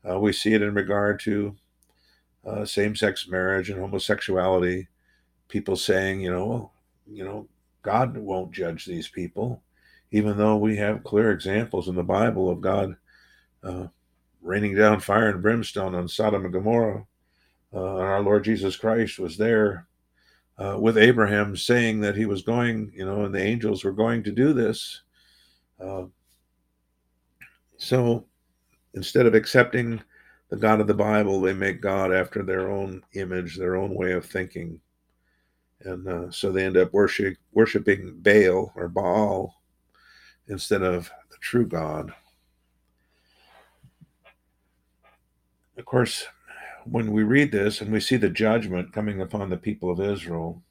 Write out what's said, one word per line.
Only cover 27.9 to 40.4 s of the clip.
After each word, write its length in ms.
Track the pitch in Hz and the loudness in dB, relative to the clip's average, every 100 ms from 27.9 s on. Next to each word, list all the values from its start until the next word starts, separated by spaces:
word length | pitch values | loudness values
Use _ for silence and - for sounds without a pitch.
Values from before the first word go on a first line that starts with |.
| 131 120 117 - _ _ _ _ _ _ | 2 2 0 -4 _ _ _ _ _ _
instead 320 | - 95 - 120 | -12 0 4 6
of 100 | 110 | 6
accepting 680 | - 131 120 127 117 113 - _ _ _ _ | 6 4 4 0 -4 -6 -12 _ _ _ _
the 60 | 101 | 0
God 240 | 107 107 | 4 4
of 80 | 104 | 4
the 60 | |
Bible, 480 | 101 104 107 104 98 | 2 2 2 2 2
they 120 | 95 | 0
make 280 | 95 98 87 | 0 -2 -2
God 320 | 101 95 95 | -2 0 2
after 280 | 92 92 107 | 0 0 -6
their 300 | 95 95 95 | -4 -4 -2
own 320 | 98 98 92 _ | -4 -6 -10 _
image, 440 | 98 92 92 87 82 | -10 -6 -6 -6 -4
their 180 | 92 92 | -2 -2
own 180 | 98 | -2
way 200 | - 92 | -2 -2
of 120 | 90 - | -2 -4
thinking. 540 | 95 90 - 85 80 _ _ _ _ _ _ _ _ _ _ | -8 -8 -10 -12 -14 _ _ _ _ _ _ _ _ _ _
And, 260 | 95 90 92 | -12 -10 -8
uh, 240 | 87 87 | -8 -8
so 200 | - 101 | -4 -2
they 140 | 95 95 | 0 2
end 120 | 92 | 4
up 160 | 90 | 4
worship-, 440 | 101 101 - 98 - _ | 4 2 2 -4 -4 _
worshiping 720 | - 113 104 - 98 - - | 2 2 2 0 0 -4 0
Baal 500 | 104 107 92 92 - - | 6 6 6 4 -2 -8
or 120 | 87 | -6
Baal 760 | 90 92 101 104 95 - _ _ _ _ _ _ _ - _ | -2 0 2 2 -2 -6 _ _ _ _ _ _ _ -20 _